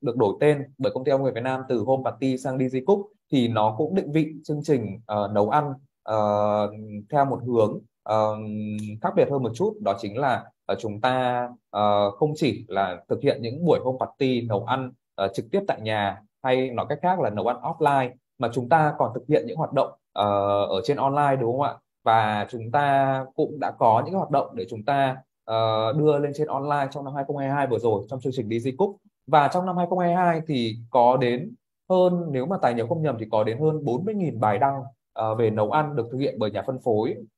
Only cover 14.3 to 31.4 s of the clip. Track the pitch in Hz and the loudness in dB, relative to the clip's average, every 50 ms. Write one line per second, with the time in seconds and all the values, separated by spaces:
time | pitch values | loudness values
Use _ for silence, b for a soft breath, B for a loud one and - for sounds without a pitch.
14.3 | 127 120 117 117 107 98 - - 123 131 131 127 - _ _ _ _ - 98 98 | 0 0 -2 -2 -2 -2 0 -2 -2 -4 -4 -8 -12 _ _ _ _ -4 -4 -2
15.3 | - - 113 113 - 196 196 - - - 107 110 110 107 101 101 95 - _ _ | -2 -6 -8 -2 -2 -2 0 0 -4 -4 -2 -2 -2 0 0 -2 -2 -6 _ _
16.3 | _ _ - 131 127 127 131 131 123 110 95 110 143 151 - 180 185 185 147 110 | _ _ 0 0 2 2 0 -2 -4 -6 -4 -4 -4 -2 0 0 0 2 0 -2
17.3 | 101 104 92 117 123 - - 151 160 - 156 147 143 135 127 123 - _ _ _ | -2 -2 -2 -2 -2 -2 -6 -8 -4 2 2 2 4 2 0 -2 -6 _ _ _
18.3 | _ _ 123 117 117 135 120 120 165 160 156 151 147 - 139 113 110 123 - - | _ _ -4 -2 -2 -4 0 2 4 4 4 4 2 0 -2 -2 -2 -6 -2 2
19.3 | 151 - - 233 180 160 156 - - 135 120 - - _ _ _ _ - 104 104 | 2 2 2 0 -4 -4 -4 -2 0 0 0 0 -2 _ _ _ _ 0 0 2
20.3 | 101 101 98 101 101 101 101 - 90 95 92 - 143 107 123 139 139 147 147 143 | 2 2 2 2 2 2 2 0 0 -2 0 0 0 0 2 0 2 2 2 2
21.3 | 135 135 123 113 120 135 143 139 - - _ _ _ _ _ 113 113 113 110 107 | 2 2 0 -2 0 0 -2 -2 -4 -8 _ _ _ _ _ 4 4 4 4 2
22.3 | 107 104 101 - - 117 113 113 120 143 143 143 139 135 135 135 135 131 131 131 | 0 -2 -4 -4 -6 -10 -10 -2 0 2 2 4 4 4 4 2 2 -2 -4 -6
23.3 | _ - 156 - 139 147 - - - - - 117 107 117 135 151 180 190 165 - | _ -2 -2 -2 -2 -4 -4 -6 0 4 4 6 6 4 2 0 -2 -4 -2 0
24.3 | 147 139 - - - - 92 92 123 110 110 - 139 139 139 131 127 131 - _ | 0 0 0 0 -6 -10 -10 -8 -10 -6 -2 0 2 2 2 0 0 -4 -12 _
25.3 | _ _ _ - 113 113 113 110 110 110 110 113 110 156 151 151 147 143 147 143 | _ _ _ -4 0 0 2 2 2 2 0 0 2 2 4 4 4 4 0 -2
26.3 | 139 151 151 - - 139 139 147 147 143 139 135 - 151 143 139 135 143 139 - | -2 -4 -4 -2 -2 -4 -2 0 0 0 -2 -2 -4 -8 -10 -8 -6 -6 -4 -4
27.3 | 147 143 139 135 135 143 143 127 120 107 113 117 107 98 98 - 135 131 - 139 | -4 -4 -2 -2 0 0 0 0 0 0 2 2 0 0 -2 -6 -10 -6 -6 -4
28.3 | 123 135 113 104 113 117 117 135 127 - 196 208 202 _ _ _ _ _ _ - | -4 -4 -4 -2 -4 -4 -2 -4 -2 0 -2 -2 -2 _ _ _ _ _ _ 2
29.3 | 151 151 143 139 - 180 180 185 180 175 175 175 180 185 180 175 170 180 180 175 | 4 4 4 4 0 0 -2 0 0 -2 0 0 0 0 0 2 2 2 2 2
30.3 | 170 160 160 160 151 127 117 113 113 117 120 - - 127 120 120 127 131 131 120 | 0 0 -2 -2 -2 -2 -2 -2 -4 -8 -12 -2 2 4 6 6 6 4 2 2
31.3 | 120 123 | 0 -2